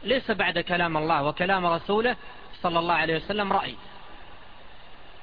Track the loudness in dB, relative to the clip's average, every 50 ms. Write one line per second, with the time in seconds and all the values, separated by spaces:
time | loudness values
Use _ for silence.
0 | 2 2 0 2 2 0 0 2 2 2 2 0 0 2 2 2 2 2 2 2
1 | 4 4 4 4 4 2 0 0 2 2 2 4 4 2 2 2 2 2 2 4
2 | 4 2 0 0 -6 -14 -14 -14 -14 -14 -12 -2 0 2 2 2 4 4 4 4
3 | 4 2 2 0 0 -2 -2 -2 0 2 2 0 0 -2 -10 -10 -14 -14 -14 -14
4 | -14 -14 -14 -14 -14 -14 -14 -14 -14 -16 -16 -14 -14 -14 -14 -14 -14 -14 -14 -14
5 | -14 -14 -14 -14